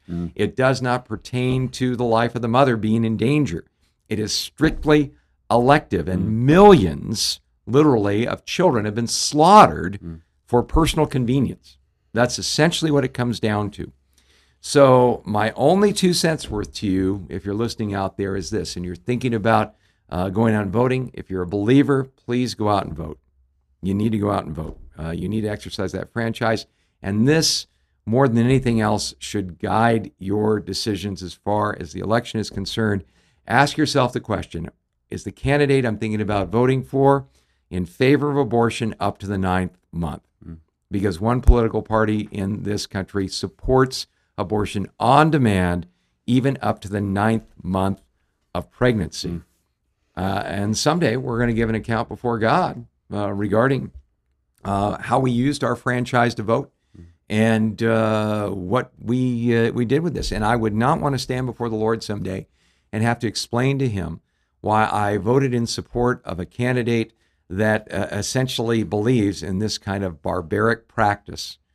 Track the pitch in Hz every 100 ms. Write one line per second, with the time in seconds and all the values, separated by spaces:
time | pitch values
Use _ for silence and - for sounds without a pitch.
0 | - 87 85 - 104 - 131 131 127 123
1 | - 107 - 123 127 127 127 - 127 120
2 | 120 113 117 120 117 120 135 113 107 113
3 | 113 110 113 147 123 85 - _ _ _
4 | - 110 101 - - - 156 160 147 151
5 | 135 - _ _ - 117 120 151 - 90
6 | 82 90 101 110 127 170 208 175 90 71
7 | - 107 - - _ _ - 127 151 120
8 | 101 104 117 - - - 175 120 104 110
9 | 117 - - 147 165 208 135 76 85 98
10 | 85 80 _ _ _ 120 117 160 160 160
11 | 151 139 117 135 123 - _ _ _ _
12 | _ 107 123 - 95 - 156 170 160 143
13 | 131 131 120 110 110 104 104 - - -
14 | _ _ _ _ _ _ - 143 139 127
15 | 123 113 - 104 107 - 135 190 208 202
16 | 185 175 170 151 - 104 95 - 104 92
17 | 95 101 85 85 98 104 117 - 107 101
18 | 95 - 98 98 82 107 82 - 90 85
19 | - 123 127 113 107 110 107 - _ _
20 | _ 87 95 95 113 107 101 101 127 127
21 | 127 - - 92 90 101 104 135 135 135
22 | 135 _ - 123 117 104 107 101 - 76
23 | 80 - _ _ _ _ _ _ 90 98
24 | 113 110 101 98 76 78 80 - - -
25 | 80 85 90 110 104 104 98 - 95 92
26 | 92 117 113 113 113 113 - _ _ _
27 | - 104 123 160 156 - - _ _ _
28 | - 117 135 117 117 135 127 117 107 104
29 | - - - 107 95 80 101 101 117 113
30 | 95 - 95 104 107 107 92 95 - 101
31 | 101 98 90 - - 104 104 - 85 92
32 | 92 117 123 113 98 - 95 - 110 101
33 | - _ _ _ - 120 143 - 151 143
34 | 127 127 - 98 90 85 82 - _ _
35 | _ - - - 131 147 143 135 123 104
36 | 110 107 101 104 92 110 127 131 127 139
37 | 139 139 135 _ _ _ _ 92 87 -
38 | 131 139 147 143 131 117 117 - 113 -
39 | 101 - 101 101 95 92 90 - _ 85
40 | 82 73 - _ - 82 _ _ - 101
41 | 98 85 110 123 127 120 113 110 - 110
42 | 110 107 104 101 98 101 95 104 - 101
43 | 92 101 95 - 98 - - 131 131 -
44 | - _ _ - 95 107 101 104 95 -
45 | 110 139 160 151 120 95 90 87 85 _
46 | _ _ - 123 131 135 107 107 - 101
47 | 101 95 107 113 - - 87 95 98 95
48 | _ _ _ _ _ 90 - - 127 110
49 | - - - 85 - _ _ _ _ _
50 | _ - 95 98 - 98 101 107 147 170
51 | 147 120 127 117 120 113 113 110 104 113
52 | 117 104 123 117 110 156 175 - 120 _
53 | - 104 104 101 104 104 131 135 98 -
54 | - _ _ _ _ _ 98 98 104 92
55 | 110 123 131 120 131 143 123 120 - 123
56 | 123 123 120 117 107 120 - _ _ -
57 | 85 _ - 107 110 110 110 98 113 113
58 | 110 107 107 107 101 98 90 120 - -
59 | 104 127 127 120 120 117 117 120 117 143
60 | 170 131 - 95 107 120 110 104 123 160
61 | 147 131 - 127 127 113 117 110 110 113
62 | - 104 98 95 107 _ _ _ _ 110
63 | 117 117 117 - - 117 131 139 131 101
64 | 82 82 _ _ _ _ 104 107 110 104
65 | 101 104 92 135 135 123 117 - - 120
66 | 120 123 - 87 87 - 123 127 117 117
67 | 110 _ _ _ - 92 107 107 - 92
68 | 98 101 101 131 127 - 113 117 90 104
69 | 107 127 101 92 80 95 107 - - 98
70 | 95 80 92 87 80 101 113 117 _ -
71 | 104 101 - 76 - - _